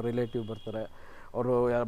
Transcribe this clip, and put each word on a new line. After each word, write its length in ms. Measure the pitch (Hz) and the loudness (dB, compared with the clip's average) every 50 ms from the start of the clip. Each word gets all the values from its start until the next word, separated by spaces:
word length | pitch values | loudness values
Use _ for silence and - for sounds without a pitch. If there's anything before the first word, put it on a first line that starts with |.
| 113 120 | 0 0
ರಿಲೇಟಿವ್ 360 | 120 123 123 113 - 123 113 104 | 0 0 0 0 -2 -4 -4 -4
ಬರ್ತಾರೆ, 320 | 110 107 - 113 104 110 107 - - - - - - - - - - | -6 -8 -8 -6 -6 -4 -6 -6 -8 -12 -14 -14 -14 -14 -14 -6 -4
ಅವರು 180 | 117 120 123 123 120 123 123 | 0 2 4 4 6 6 6
ಯಾ-, 140 | 120 120 120 | 4 4 2